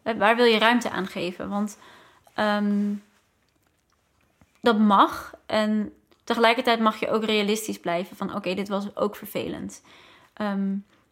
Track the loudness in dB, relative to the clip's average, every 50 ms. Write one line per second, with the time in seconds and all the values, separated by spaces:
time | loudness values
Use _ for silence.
0 | -8 -6 -2 2 2 2 4 4 4 4 4 6 4 4 4 2 0 -2 -4 -4
1 | -6 -6 -6 -6 -6 -6 -6 -8 -8 -6 -4 -4 -4 -4 -6 -12 -20 -20 -20 -20
2 | -20 _ _ _ _ _ _ -2 -2 0 0 0 0 0 0 0 0 -2 -4 -6
3 | -10 _ _ _ _ _ _ _ _ _ _ _ _ _ _ _ _ _ _ _
4 | _ _ _ _ _ _ _ _ _ _ _ _ 2 2 4 4 4 6 6 6
5 | 6 4 2 -4 -12 -14 -18 -18 _ -4 -2 0 0 0 0 -2 -2 -6 -10 _
6 | _ _ _ _ _ -4 0 4 4 4 4 4 2 2 2 2 2 0 0 -2
7 | -2 -2 -2 -2 0 0 0 0 2 0 0 -2 -2 -6 -8 -6 -4 -4 -2 -2
8 | -4 -6 -10 -10 -8 -8 -6 -6 -6 -4 -4 -4 -4 -4 -4 -4 -6 -6 -4 -2
9 | -2 -2 -4 -6 -14 -10 -8 -8 -6 -6 -8 -10 -10 -12 -14 -16 _ _ -20 -20
10 | -20 -20 -20 _ _ _ _ -6 -4 -4 -2 -2 -2 -2 -2 -4 -6 _ _ _
11 | _ _